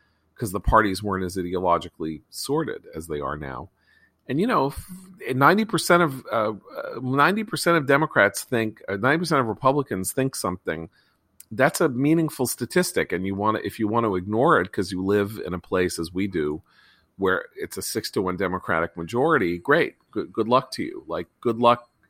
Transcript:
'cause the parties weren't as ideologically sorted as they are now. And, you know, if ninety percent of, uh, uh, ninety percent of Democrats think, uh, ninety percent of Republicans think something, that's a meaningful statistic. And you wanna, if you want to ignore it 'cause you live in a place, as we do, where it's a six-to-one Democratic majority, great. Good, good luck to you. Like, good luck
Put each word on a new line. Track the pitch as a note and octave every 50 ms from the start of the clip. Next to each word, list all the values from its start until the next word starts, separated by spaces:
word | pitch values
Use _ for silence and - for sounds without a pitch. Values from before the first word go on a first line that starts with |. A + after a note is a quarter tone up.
| _ _ _ _ _ _ _
'cause | - A#2+ G#2
the | F2 G2
parties | - - - A2 A2 G2+ F#2+ F#2
weren't | G#2 G#2 F#2+ F#2 F#2
as | F2+ E2+
ideologically | F#2+ F2 F2 F2+ F2+ F#2 F2+ E2+ E2+ E2 E2+ - - D#2+ D#2+ D#2 D2+ - _
sorted | - - - - C#3 D#3 D#3+ - - - - - -
as | D#2+ -
they | D#2+ D#2 D2
are | C#2+ C2+ D2
now. | D2+ D2+ C2+ C2 B1+ C2+ - _ _ _ _ _ _ _ _ _ _ _
And, | - B2+ C#3+
you | F#3+ B3
know, | B3 E3 C3+ C#3 - - - - - - - - - -
if | - - C3
ninety | B2+ C#3 D3 F3 G#3 A3+
percent | G#3 - D#3+ - - F3+ F3 F3
of, | D#3 C3+ C3 - - -
uh, | A#2 G#2+ G#2 G#2+ G2 - - -
uh, | - - - - -
ninety | B2+ B2+ C3 C#3 C#3+ E3 G3 G#3+ G#3+
percent | G#3 - D3+ - F3 E3+
of | E3 C#3+
Democrats | B2+ C#3 C#3+ D#3 D#3 - - G2+ G2+ - - -
think, | - - A#2 A2+ G#2+ - - - -
uh, | G2
ninety | G2+ G#2 B2+ D3 E3
percent | F3+ D#3 D#3+ C#3
of | B2+
Republicans | A2 G#2 - - C3+ C3+ D3 C3+ - A2 F#2 F#2 -
think | - - C3+ C3+ -
something, | - - F#2+ F#2 F2+ _ - E2 D#2+ E2 D#2+ _ _ _ _ _ _ _ _ _ - - _ -
that's | G#2+ C3 C#3+ - -
a | F3+ D#3
meaningful | B2+ A#2+ C#3 C#3+ D#3+ E3+ D#3+ D3+ - - B2+ A#2+
statistic. | - - B2 A2+ - F3+ F3+ - - - D#2+ - F2+
And | F2 F#2
you | F#2+ G2
wanna, | G2 G#2 G#2+ A2 - -
if | G2+ - -
you | A2
want | G#2 G#2+ A#2 A#2
to | A2 F#2+
ignore | F#2 F2+ G2 G#2+ A2 C3 E3 E3 G#2+
it | F2+ - -
'cause | - G2 F2+
you | G2+ F2+ F#2
live | F#2+ G2+ G#2 G2+ G2+ A2 G2+ -
in | - F2+
a | F2
place, | - - - F#2 F#2 F2 - -
as | E2+ D#2+ F2
we | F#2 G2+
do, | G#2 F#2+ E2 D2+ D2 D2+ D#2+ - _ _ _ _ _ _ _ _ _ _
where | - G2 F#2 F#2 F#2 - - _
it's | - - F2 -
a | G2 F#2
six-to-one | - - A#2 - - - A#2+ G2 F#2 F#2
Democratic | E2+ G2 F2+ F2+ F#2 - - G2 D#2+ E2+ E2+ -
majority, | - E2+ E2 A2+ A#2+ C3+ D#3+ E3 C#3 G2+ E2+ F2 E2+
great. | - - C#3+ E3+ C#3 - - _ _ _ -
Good, | G#2+ E2 D2+ -
good | - G#2+
luck | A2 A#2+ B2+ C3+ - -
to | - F#2+
you. | - - A1 B1+ -
Like, | E2+ D#2+ F2 - _ _
good | - A#2+ A#2 A2+
luck | A#2+ A#2+ A#2+ - - _ _ _ _ _